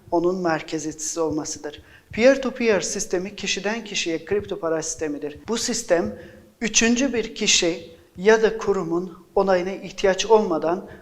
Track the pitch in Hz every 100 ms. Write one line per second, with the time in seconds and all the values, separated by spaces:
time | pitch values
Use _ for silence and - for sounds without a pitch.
0 | - 170 175 185 175 156 - 156 151 147
1 | - 165 156 151 139 - 151 - - -
2 | - - 247 269 254 - 226 190 - 202
3 | - 180 196 208 190 190 196 226 - 185
4 | 170 160 - 202 202 180 165 160 160 -
5 | 156 143 143 147 - 233 - 220 - 170
6 | 214 - - - - - 214 - 233 240
7 | 277 233 220 - 208 - 175 180 - -
8 | _ - 196 220 220 220 - 190 165 170
9 | 185 - - 202 196 180 180 190 190 -
10 | 196 190 208 220 196 156 156 190 - -